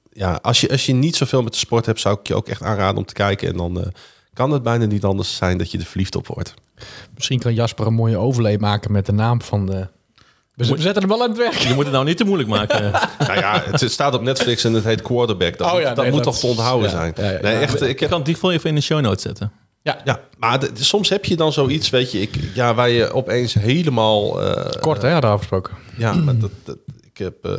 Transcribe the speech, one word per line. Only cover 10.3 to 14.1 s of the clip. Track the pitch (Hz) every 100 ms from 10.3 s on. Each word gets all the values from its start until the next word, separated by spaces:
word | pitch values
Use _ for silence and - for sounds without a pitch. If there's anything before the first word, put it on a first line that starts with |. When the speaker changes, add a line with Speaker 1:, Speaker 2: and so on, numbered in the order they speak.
| _ _ -
Speaker 2:
we |
z-, | 123
Speaker 3:
Moet | 165
Speaker 2:
we |
zetten | 175 208
hem | 190
wel | 226
aan | 247
het | 220
werk. | 233 -
Speaker 3:
Je | 123
moet | 135
het | 143
nou | 135 143
niet | 170
te |
moeilijk | 202 190 110
maken. | 104 104 110 104
Speaker 1:
<laughs> | 98 - - 120
Nou | 95
ja, | 98 92 78
het, | 147
het | 123
staat | - 143